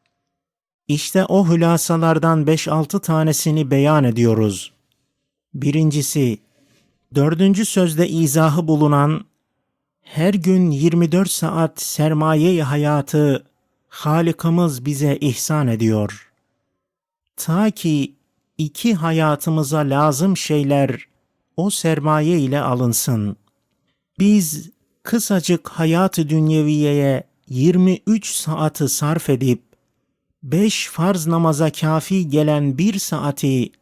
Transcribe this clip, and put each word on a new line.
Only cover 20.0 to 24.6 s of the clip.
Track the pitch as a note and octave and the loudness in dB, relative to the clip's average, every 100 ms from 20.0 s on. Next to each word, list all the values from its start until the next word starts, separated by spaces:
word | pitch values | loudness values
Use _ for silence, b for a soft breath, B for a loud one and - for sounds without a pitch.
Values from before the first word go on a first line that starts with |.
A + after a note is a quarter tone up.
| D3+ C3+ F#3+ F3+ | 2 2 0 0
şeyler | - D3+ C#3 C#3+ C#3 A#2+ - _ _ _ _ - | 0 0 2 2 0 -4 -12 _ _ _ _ -4
o | G3 | -4
sermaye | - E3 D#3 D3+ D3+ D3+ F3 | -2 -2 -2 0 0 2 0
ile | C3+ C#3+ | 0 -2
alınsın. | C3 B2 B2 A2 - A2+ G#2 G2 _ _ _ _ _ _ _ - | -2 0 0 0 -2 -2 -2 -6 _ _ _ _ _ _ _ -2
Biz | G3+ G#3 D#3+ D3 | 2 2 2 -6